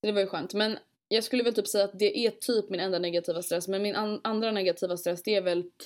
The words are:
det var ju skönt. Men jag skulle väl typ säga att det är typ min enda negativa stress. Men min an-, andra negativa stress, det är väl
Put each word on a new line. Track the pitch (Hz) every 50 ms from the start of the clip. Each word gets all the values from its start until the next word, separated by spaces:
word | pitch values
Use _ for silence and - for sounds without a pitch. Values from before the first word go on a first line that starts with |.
| -
det | 208 208
var | 202
ju | 196
skönt. | 196 - - - 185 -
Men | 202 214 220 220 - - _ _ _ _ _
jag | 202 220 220
skulle | - - 247 233
väl | 233 226
typ | 214 202 202
säga | - 208 196
att | 202 202 185
det | 208 202 202 220 240
är | 220
typ | 214 - - - 240 220 202 -
min | - 180
enda | 180 190 185 175
negativa | 180 175 170 175 170 - 165 170 175
stress. | - 170 175 175 185
Men | 196 196 208
min | 208 -
an-, | - 214 214 208 208 _
andra | 226 220 214 220 226 214
negativa | 202 190 180 170 - - 180 175
stress, | 170 - 175 175 175 -
det | - 214
är | 196 180
väl | 185 175 175 180 175 _ _ -